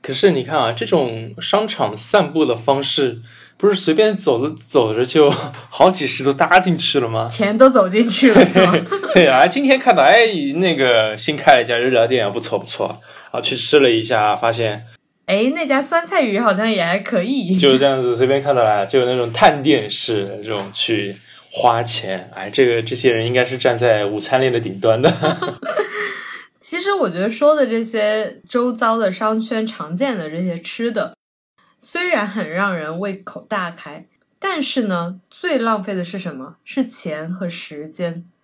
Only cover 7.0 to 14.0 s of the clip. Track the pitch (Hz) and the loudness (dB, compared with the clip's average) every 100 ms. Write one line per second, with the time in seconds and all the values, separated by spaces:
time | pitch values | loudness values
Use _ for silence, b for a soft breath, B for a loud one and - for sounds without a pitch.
7 | 120 110 113 - 202 220 262 254 185 196 | 0 -2 -4 -2 -2 6 6 6 2 2
8 | 233 190 262 208 - 185 185 175 - 392 | 0 4 6 6 6 6 4 2 0 -6
9 | - 196 160 131 170 214 277 262 262 196 | 2 4 6 6 4 4 2 2 4 6
10 | 139 208 226 196 139 147 185 151 131 117 | 6 6 4 2 -4 0 0 2 4 4
11 | 110 110 - 151 - 131 113 120 123 127 | 2 -2 -4 0 6 6 6 0 2 2
12 | 113 123 104 98 113 104 - - 98 - | 2 2 0 -4 -4 -6 -6 -6 -6 -6
13 | B B B 123 113 127 - 147 135 113 | B B B -6 -4 -4 2 4 4 2